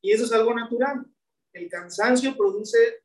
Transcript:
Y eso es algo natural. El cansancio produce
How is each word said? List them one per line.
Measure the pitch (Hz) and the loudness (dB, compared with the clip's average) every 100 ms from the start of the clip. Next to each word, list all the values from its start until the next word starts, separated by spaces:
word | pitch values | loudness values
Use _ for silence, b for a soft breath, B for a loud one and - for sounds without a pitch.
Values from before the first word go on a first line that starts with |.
Y | 196 | 2
eso | 220 233 | 0 2
es | |
algo | 226 226 | 2 2
natural. | 233 226 233 269 269 - _ _ _ _ | 0 -4 -2 -2 -2 -10 _ _ _ _
El | 180 175 | -16 -12
cansancio | 175 175 190 226 254 269 269 | -12 -12 -4 2 2 0 0
produce | 202 202 214 233 233 - | -2 -2 0 4 4 0